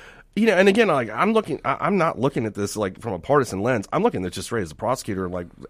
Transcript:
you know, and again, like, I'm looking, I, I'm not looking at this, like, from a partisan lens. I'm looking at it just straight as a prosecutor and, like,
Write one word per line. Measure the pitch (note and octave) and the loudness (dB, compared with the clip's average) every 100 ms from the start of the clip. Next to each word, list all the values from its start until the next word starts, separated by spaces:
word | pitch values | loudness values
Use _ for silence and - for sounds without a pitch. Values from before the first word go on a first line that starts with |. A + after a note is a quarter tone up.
| - - - G3+ | -20 -20 -8 0
you | A3 | 4
know, | |
and | F3+ G3 | 6 6
again, | G3+ G#3 | 6 4
like, | C#3+ A2+ | 4 0
I'm | A2+ F#3+ | 0 2
looking, | A3 F#3 C#3 | 2 0 -4
I, | - C#3 | -2 -2
I'm | D#3+ G3 | 0 2
not | D#3+ - | 0 0
looking | C3+ D3 A2 | 0 0 -4
at | |
this, | G2+ G2+ G#2+ | -2 -4 -2
like, | G2 - | -4 -4
from | A2+ | -8
a | F2+ | -6
partisan | - C#3+ B2 F#2+ | 0 0 0 -2
lens. | A2+ A#2+ - | -2 -2 -2
I'm | E3 | 0
looking | A3+ B2+ | 0 -2
at | F#2 | -6
it | |
just | F#2+ - | -6 -6
straight | A#2 | -4
as | E2 | -6
a | D2 | -4
prosecutor | G#2+ B2+ - F#2 | -4 -4 -4 -6
and, | F2+ | -4
like, | F2+ E2+ - | -6 -10 -14